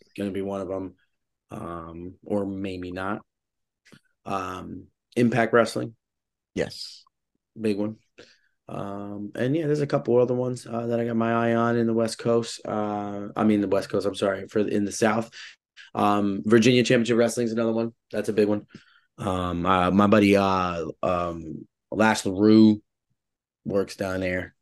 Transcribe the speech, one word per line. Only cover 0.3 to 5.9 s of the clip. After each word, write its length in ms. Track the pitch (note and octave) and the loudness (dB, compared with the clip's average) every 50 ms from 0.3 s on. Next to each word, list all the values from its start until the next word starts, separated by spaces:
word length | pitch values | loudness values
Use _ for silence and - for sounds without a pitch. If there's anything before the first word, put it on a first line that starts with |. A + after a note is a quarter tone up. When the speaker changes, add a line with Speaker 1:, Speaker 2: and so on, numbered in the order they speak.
Speaker 1:
be 100 | F#2 G2 | -4 -6
one 200 | F#2+ G2 G2 G2 | -6 -6 -6 -6
of 100 | F#2+ F2 | -6 -6
'em. 240 | F#2+ F#2+ F#2+ F#2 - _ _ _ _ _ _ _ _ _ _ _ | -6 -8 -8 -10 -14 _ _ _ _ _ _ _ _ _ _ _
Um, 640 | - - - E2+ E2+ E2+ E2 E2 E2 E2+ F2 F#2 F#2+ - - | -14 -12 -12 -10 -10 -12 -12 -14 -14 -14 -14 -16 -16 -16 -8
or 220 | - G#2 G2+ G2 | -6 -4 -4 -4
maybe 440 | G2 G2 F#2+ G2 F#2+ F#2 F2+ F2+ F2+ | -4 -6 -6 -8 -8 -8 -8 -10 -10
not. 300 | F2 F#2 F#2+ G2 G#2+ A2+ - _ _ _ _ _ _ _ _ _ _ _ _ _ - - _ _ _ _ - | -8 -6 -6 -6 -6 -8 -10 _ _ _ _ _ _ _ _ _ _ _ _ _ -20 -20 _ _ _ _ -10
Um, 640 | F#2+ G2 F#2+ F#2 F#2 F#2 F#2 F2 F2 F2+ F#2+ F#2+ - _ _ _ _ _ | -8 -6 -6 -6 -8 -10 -10 -12 -12 -14 -16 -16 -20 _ _ _ _ _
Impact 380 | A#2 B2 A2+ A#2+ A#2 A2+ A2 - | 0 2 2 2 2 2 4 4
Wrestling. 420 | A#2 A2 - - A#2+ B2 A#2+ | 4 4 2 0 -6 -8 -8